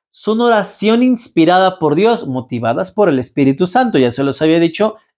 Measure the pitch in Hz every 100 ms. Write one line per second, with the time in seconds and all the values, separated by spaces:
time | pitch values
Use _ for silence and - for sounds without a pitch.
0 | _ - - 220 240 220 185 - 202 233
1 | 254 247 - - 160 180 190 185 151 147
2 | 214 - - 127 123 123 113 127 185 -
3 | 202 135 123 - 135 139 185 247 254 160
4 | 123 117 139 135 156 165 165 165 214 -
5 | _